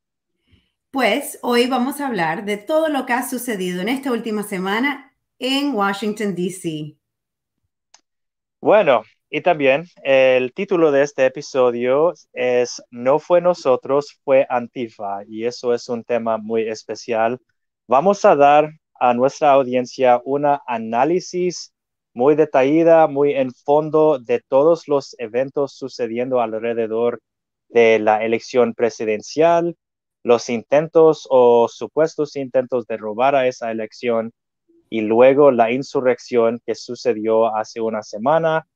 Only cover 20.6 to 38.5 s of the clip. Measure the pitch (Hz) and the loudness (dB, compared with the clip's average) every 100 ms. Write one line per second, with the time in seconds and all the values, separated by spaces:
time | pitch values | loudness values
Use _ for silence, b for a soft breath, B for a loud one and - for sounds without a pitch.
20.6 | - 113 113 117 143 180 - 180 180 - | -4 -8 -4 -2 0 -2 -4 -6 -4 -6
21.6 | - _ _ _ _ 120 135 151 151 139 | -14 _ _ _ _ 0 2 2 2 2
22.6 | 135 160 165 165 156 139 143 139 131 - | 2 2 4 6 4 2 0 0 -4 -6
23.6 | - 147 156 156 156 135 117 120 - 135 | 0 0 2 2 2 0 -2 -4 0 2
24.6 | 160 160 - 143 - - 117 120 135 151 | 4 2 0 -4 -4 -12 -6 -4 -4 -4
25.6 | 135 - 131 - 117 117 131 123 113 110 | -6 -8 -14 -8 -6 -6 -2 -2 -2 -4
26.6 | 117 117 110 113 120 117 _ _ _ _ | -4 -4 -4 -2 -2 -4 _ _ _ _
27.6 | _ 117 113 110 107 107 113 117 - 127 | _ 4 4 4 2 0 0 -4 -2 0
28.6 | 117 110 113 - 110 104 - 147 165 170 | 0 0 -4 -2 -6 -6 -6 0 2 2
29.6 | 170 - _ _ _ _ 117 120 - 117 | -2 -8 _ _ _ _ 0 0 0 -8
30.6 | - 143 160 165 160 151 - 131 120 120 | 0 0 2 4 4 2 0 4 6 4
31.6 | 113 - 113 147 160 - 147 139 131 131 | 2 -2 -6 -2 -2 -2 -6 -6 -4 -2
32.6 | 123 123 110 107 107 107 135 139 127 - | -2 -6 -6 -8 -8 -2 0 2 0 -4
33.6 | 117 110 110 - 120 113 113 - _ _ | -8 -8 -10 -8 -4 -4 -4 -12 _ _
34.6 | _ _ _ 113 107 113 131 139 143 117 | _ _ _ -6 0 6 6 8 6 4
35.6 | 113 127 139 143 123 117 - 123 113 120 | 0 -2 -4 -2 0 -2 -2 0 0 -2
36.6 | - 107 - 120 127 107 110 110 113 110 | -8 -10 -10 -6 -4 -2 0 2 2 -2
37.6 | 110 117 110 110 - 104 131 160 160 | -6 -8 -6 -6 -10 -6 0 0 0